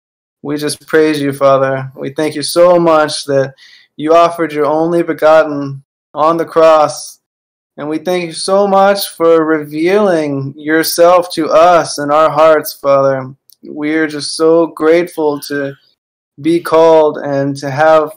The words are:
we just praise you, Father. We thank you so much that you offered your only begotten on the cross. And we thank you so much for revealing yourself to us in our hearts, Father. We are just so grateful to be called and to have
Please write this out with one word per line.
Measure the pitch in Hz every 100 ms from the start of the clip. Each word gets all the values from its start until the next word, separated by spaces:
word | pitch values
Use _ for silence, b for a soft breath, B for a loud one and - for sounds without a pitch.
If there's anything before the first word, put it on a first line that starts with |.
| _ _ _ _
we | 143 147
just | 147 143 -
praise | 160 156 147
you, | 139
Father. | 135 139 135 135 135 131 143
We | 143
thank | 139 156 147
you |
so | 139 170 175 175
much | 165 156 151 - -
that | 139 131 b b b b -
you | 151
offered | 170 170 170 160
your | 147 143
only | 156 165 170
begotten | 165 147 151 160 156 143 139 139 - _ _
on | 147 156 165
the | 160
cross. | 165 160 156 147 - - - _ _ _ _ _ -
And | 147
we | 156
thank | 160 180 170
you |
so | 160 - 196 202
much | 196 196 202 -
for | - 165 165
revealing | 156 160 147 151 170 202 208 165 151 139 135 151
yourself | 151 160 156 - 170 180 175
to | - 151
us | 151 175 170 147 -
in | 143
our | 147 160
hearts, | 147 160 151 151
Father. | - 139 139 139 135 131 139 _ _
We | - 143 151 160
are | 156
just | 151 139 -
so | 160 165 160
grateful | - 156 170 175 - 151 143
to | - 143 139 139 _ _ _ _ _ -
be | 151 170
called | 170 160 165 160 151 -
and | 143 139 139 139
to | 143
have | 135 156 160 147